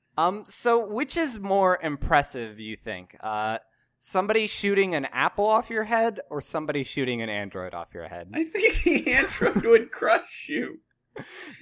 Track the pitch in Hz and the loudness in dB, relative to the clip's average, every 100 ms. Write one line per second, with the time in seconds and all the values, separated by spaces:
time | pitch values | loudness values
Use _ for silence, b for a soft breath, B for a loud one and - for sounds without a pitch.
0 | _ - 170 208 214 - 240 233 208 214 | _ 0 0 0 -8 -2 2 2 2 -4
1 | 302 339 302 220 196 196 185 180 160 143 | -2 -2 -2 -4 0 4 4 2 -2 -4
2 | - 151 143 127 110 107 110 107 113 92 | 2 4 2 -4 -10 -10 -10 -10 -8 -8
3 | 90 - 110 107 107 113 _ _ _ _ | -10 -12 -6 -2 -2 -4 _ _ _ _
4 | - 190 202 220 214 - 202 196 190 156 | -4 -2 2 2 0 -2 0 2 2 0
5 | 135 127 160 - 208 220 226 226 214 226 | -2 0 0 2 2 2 0 -4 0 0
6 | 226 202 - 147 - 160 151 143 127 143 | 0 -2 -8 -8 -6 -4 -2 -2 -2 -2
7 | 127 120 113 104 101 95 90 87 85 87 | -2 -2 -2 -4 -6 -8 -8 -8 -10 -10
8 | 80 87 90 302 320 403 440 - 349 269 | -10 -12 -6 -4 -4 2 2 4 2 2
9 | 277 254 - - 480 - 226 220 254 - | 2 0 0 0 0 2 8 6 6 -2
10 | - 226 - - - 226 - - _ _ | 2 2 0 -14 -6 -6 -6 -10 _ _
11 | _ - B B 320 B | _ -16 B B -16 B